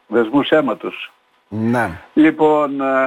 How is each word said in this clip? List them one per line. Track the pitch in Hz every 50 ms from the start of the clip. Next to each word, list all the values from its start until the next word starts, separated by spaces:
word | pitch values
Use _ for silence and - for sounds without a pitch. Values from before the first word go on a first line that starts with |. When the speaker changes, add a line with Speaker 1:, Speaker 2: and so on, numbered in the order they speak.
| _
Speaker 1:
δεσμούς | _ 107 117 113 107 131 143 - -
αίματος. | 160 156 143 123 104 - - 95 - - - - _ _ _ _ _ _ _
Speaker 2:
Ναι. | _ 101 107 110 117 120 123 113 95 82 85 - - _
Speaker 1:
Λοιπόν, | 156 151 160 156 156 156 151 151 151 147 139 139 139
ε, | 135 135 135 131 131